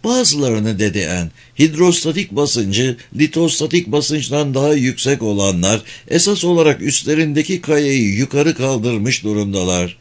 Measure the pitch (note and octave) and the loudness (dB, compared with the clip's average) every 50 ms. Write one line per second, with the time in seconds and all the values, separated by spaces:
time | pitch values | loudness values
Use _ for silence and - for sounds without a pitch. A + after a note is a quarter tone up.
0 | - G#3+ B3 B3+ B3 - D#3+ D3 C#3+ B2+ A2+ A2 G#2 A2 A2 F#2+ G#2+ G#2 E2+ G#2 | 0 0 0 2 2 2 2 2 0 0 0 0 0 -2 0 0 0 0 0 -2
1 | F#2 D#2 F2+ F2+ F2 E2 - - - - _ - D3 D#3+ D3+ D3+ F3+ F3+ F3 - | -4 -2 -4 -4 -4 -6 -8 -14 -20 -20 _ 2 2 2 4 4 4 4 4 2
2 | - D#3+ D3+ F#3+ G3 - G2 A#2 C#3+ C#3+ - A#2+ G#2+ F#2+ G2 A2+ B2+ C3 A#2 A#2 | -2 -2 -4 -4 -6 -4 -2 -2 -2 0 0 -2 -2 0 0 0 0 0 -2 -6
3 | - - - A#2+ D3+ D3+ D3+ D#3+ E3+ E3 D3+ - D#3 D3+ C#3+ F3 F3 G#2 A#2 D#3 | -12 -14 0 0 0 0 2 0 0 0 0 -2 -4 0 0 -2 -2 0 -2 -2
4 | D3 - D#3 D3+ B2+ - C#3+ D3 D3+ C#3+ C3 C3 C#3 D3 D3+ C#3+ B2 C3 B2 - | 0 0 -2 -4 -4 -2 -2 -2 -2 0 0 0 2 2 2 2 2 0 -2 -2
5 | - C3 C#3+ C#3 A2+ A2 G#2 G2+ G2 G2 F#2+ F2 F2 G2 A2 G#2+ - - - - | 0 -2 0 0 0 -2 0 0 0 0 0 2 2 2 0 0 -2 -8 -20 -20
6 | - - - E3+ E3 G3 G#3 F3+ E3 F3 F3 E3 D#3+ D3+ - - F2 C#3+ C#3 - | -8 -2 0 2 2 2 0 0 0 2 2 4 4 4 2 2 -2 -2 -2 -2
7 | - - D3+ D#3 D#3+ D#3 C#3+ D3+ D3+ E3 F#3+ F3+ - D3+ D#3 D3 D3 C#3 C#3 C3+ | -2 0 0 0 0 0 0 -2 0 -2 -4 -6 -2 0 0 2 2 2 2 2
8 | A#2 G2+ G2 G#2 C3 C3+ - C#3+ D3+ E3 - A#2 B2+ C3+ C3+ A#2+ G#2+ B2 A#2+ G#2+ | 2 2 2 0 -2 0 0 0 2 2 0 0 -2 -2 -2 -2 -2 -2 -2 0
9 | G2+ B2+ C3 - - G#2+ G#2 G#2 G#2 G2+ G2 G2 F2+ F#2 F2+ F2+ F2+ F2 F2 - | 0 -2 -2 -2 -2 -2 -2 -2 -2 -2 -2 -2 0 0 0 0 -2 -4 -6 -14